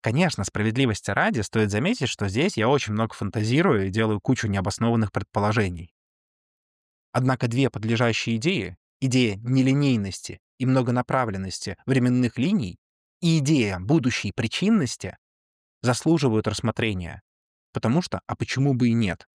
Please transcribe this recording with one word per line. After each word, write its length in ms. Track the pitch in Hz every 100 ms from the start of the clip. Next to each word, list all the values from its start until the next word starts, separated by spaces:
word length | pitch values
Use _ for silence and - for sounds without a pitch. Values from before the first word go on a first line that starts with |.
Конечно, 420 | - 120 180 -
справедливости 680 | 98 - 107 113 131 101 -
ради 300 | 101 190 170
стоит 320 | 98 113 107
заметить, 360 | 101 156 240 135
что 200 | - 101
здесь 280 | 101 180 -
я 120 | 107
очень 240 | 143 107
много 220 | 104 113
фантазирую 720 | - 104 107 107 131 185 117 95
и 20 |
делаю 300 | 95 110 104
кучу 260 | - 127 110
необоснованных 640 | 101 95 - 117 120 107
предположений. 840 | - - - 101 110 98 87 82 _ _ _ _ _ _ _ _ _ _ _ _
Однако 380 | 123 127 127 123
две 220 | 117 135
подлежащие 680 | 107 110 117 120 110 - 113
идеи — 400 | 135 185 90 90 _ _
идея 360 | 135 127 120 101
нелинейности 1000 | 120 131 131 139 143 120 98 - - - _ _
и 80 | 127
многонаправленности 1080 | 131 123 123 123 131 117 95 95 - - - -
временных 520 | 135 127 123 123 -
линий, 400 | 143 208 101 87 _ _ _ _
и 180 | 170 160
идея 400 | 139 156 107 90
будущей 540 | 95 160 123 - 104
причинности 840 | - 113 - 190 226 127 - 95 - _ _ _ _ _ _
заслуживают 640 | 117 123 160 165 135 110 107
рассмотрения. 760 | 104 117 - 110 95 82 71 _ _ _ _ _
Потому 300 | - 110 143
что, 180 | 180 90 -
а 100 | 110
почему 380 | - 127 139
бы 140 | 127 123
и 40 |
нет? 340 | 113 104 82 -